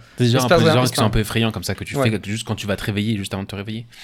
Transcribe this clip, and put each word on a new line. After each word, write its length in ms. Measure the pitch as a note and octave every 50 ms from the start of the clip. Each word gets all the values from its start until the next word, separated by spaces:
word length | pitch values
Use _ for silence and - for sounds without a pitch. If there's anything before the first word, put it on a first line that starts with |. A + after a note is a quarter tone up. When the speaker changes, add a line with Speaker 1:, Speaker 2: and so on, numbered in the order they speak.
| - - - -
Speaker 1:
C'est 80 | B2+
des 40 | A#2+
Speaker 2:
Il 20 | A#2
Speaker 1:
genres 80 | C3
Speaker 2:
se 40 | B2+ B2
Speaker 1:
un 20 |
Speaker 2:
passe 80 | F#3 E3
Speaker 1:
peu 40 | D#3+
des 40 | D#3+
Speaker 2:
rien, 60 | D#3
Speaker 1:
genres 80 | D#3+ D#3+
Speaker 2:
il 40 | D#3
se 40 |
Speaker 1:
qui 60 | - -
sont 60 | A#2+
un 20 |
Speaker 2:
passe 80 | G#2 G2
Speaker 1:
peu 60 | A2
effrayants 300 | G#2+ - - A2+ A#2 A2+ G#2+
comme 100 | - F2
ça, 120 | - G2
que 100 | - F2+
tu 100 | - -
Speaker 2:
Ouais. 160 | D3 C3+ A2+
Speaker 1:
fais 80 | G#2+ G2 F#2
juste 200 | F#2+ G#2 A2+ A2
quand 100 | - A2
tu 120 | - - G2+
vas 80 | G2
te 80 | F#2+ -
réveiller, 320 | - G2+ G2+ G#2 A2 A2+ G2+
juste 160 | G2 - -
avant 100 | G2 G2
de 40 | -
te 80 | -
réveiller. 320 | G2 G2 A2 G#2+ A2 A#2 A#2 - -